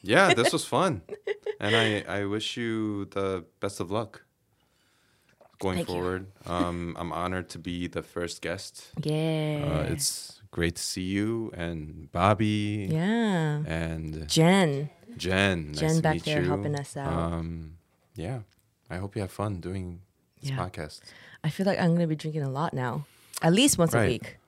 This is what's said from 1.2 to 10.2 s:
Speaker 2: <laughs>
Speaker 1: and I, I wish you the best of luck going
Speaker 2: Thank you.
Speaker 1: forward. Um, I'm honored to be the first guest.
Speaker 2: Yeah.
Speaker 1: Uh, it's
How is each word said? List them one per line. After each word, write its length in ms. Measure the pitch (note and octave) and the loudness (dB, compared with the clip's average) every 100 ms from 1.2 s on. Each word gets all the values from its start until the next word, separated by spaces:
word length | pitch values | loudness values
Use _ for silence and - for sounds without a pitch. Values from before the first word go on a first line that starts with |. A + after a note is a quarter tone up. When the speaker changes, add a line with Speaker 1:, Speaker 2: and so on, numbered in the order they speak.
| - | -8
Speaker 2:
<laughs> 300 | G#4+ - - | -6 -8 -4
Speaker 1:
and 140 | G#2 | 0
I, 460 | A2+ A2 G#2 - G2+ | 2 2 0 -2 -4
I 40 | G2 | -2
wish 300 | G#2+ A2 - | -4 -4 -6
you 500 | A#2 A2+ G#2+ G#2 G2 | -4 -2 -2 -4 -4
the 380 | G2 G2 F#2+ E2 _ | -2 -2 -2 -6 _
best 220 | G2+ - | -8 -4
of 100 | F2 | -4
luck 320 | G#2 G#2+ - _ _ _ _ _ _ _ _ _ _ _ _ - _ | -4 -4 -12 _ _ _ _ _ _ _ _ _ _ _ _ -20 _
going 180 | G2 F2+ | -2 0
Speaker 2:
Thank 100 | E2+ | -2
you. 60 | |
Speaker 1:
forward. 320 | F2+ F2+ F#2 F#2+ - - | -2 -2 -4 -8 -16 -4
Um, 480 | F2 F2 F2 F2 E2 | -2 0 -2 -6 -6
I'm 140 | F2 | -6
honored 360 | D#2 F2+ F#2 F2 | -4 -2 -2 -6
to 80 | F2 | -10
be 280 | E2+ F2 F2 | -6 -4 -4
the 140 | E2+ | -6
first 400 | D#2+ F2 F2 - | -6 -6 -6 -6
guest. 460 | E2 F#2+ - - - - | -6 -6 -8 -16 -12 -8
Speaker 2:
Yeah. 640 | D3+ D#3 D#3+ D#3 D3+ D3+ | -4 -2 0 -2 -2 -2
Speaker 1:
Uh, 280 | D3 D3+ D#2 | -2 0 -2
it's 480 | D3 C#3 - | -2 -2 -4